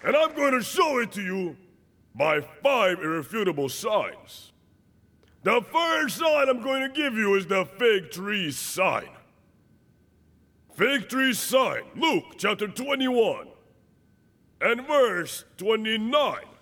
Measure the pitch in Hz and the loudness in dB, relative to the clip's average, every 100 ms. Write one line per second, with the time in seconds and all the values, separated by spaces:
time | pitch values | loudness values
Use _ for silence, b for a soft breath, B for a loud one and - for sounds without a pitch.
0 | - 277 320 302 285 254 208 - 330 262 | 2 2 2 2 2 2 0 0 2 2
1 | 233 208 190 190 180 135 - _ _ _ | -2 -6 -6 -4 -4 -8 -20 _ _ _
2 | _ 107 147 151 147 - 277 262 190 180 | _ -2 0 0 -2 -2 2 4 2 0
3 | 156 165 131 220 190 147 135 - 220 208 | -2 -4 -4 -2 -2 0 -4 -4 -2 0
4 | 101 - - - - _ _ _ _ _ | -2 -8 -20 -20 -20 _ _ _ _ _
5 | _ _ b b 185 233 208 320 339 320 | _ _ b b 0 0 0 0 0 0
6 | 302 - 320 302 269 254 262 269 269 269 | -2 0 2 2 2 0 -2 -2 -2 -2
7 | 294 220 208 196 180 196 185 - 240 208 | -2 0 2 2 2 -2 -2 0 2 2
8 | 156 170 196 208 170 127 - 175 190 117 | -2 -10 -6 -4 -4 -6 -8 0 0 0
9 | - - _ _ _ _ _ _ _ _ | -4 -20 _ _ _ _ _ _ _ _
10 | _ _ _ _ _ _ _ - 220 277 | _ _ _ _ _ _ _ -2 0 0
11 | 185 254 262 226 - 254 226 123 - 175 | -2 0 0 0 0 2 2 -2 -8 -2
12 | 320 208 - - 202 214 208 - 269 277 | 0 0 -4 -4 -2 -2 -4 -6 -4 0
13 | 262 247 208 104 71 - _ _ _ _ | 2 4 2 0 -8 -20 _ _ _ _
14 | _ _ _ _ _ _ 185 240 269 294 | _ _ _ _ _ _ -2 -2 2 4
15 | 240 180 151 - - - 190 220 220 220 | 4 2 -6 -10 -14 -6 0 0 0 -2
16 | 220 285 262 117 - - | 0 2 2 -2 -12 -20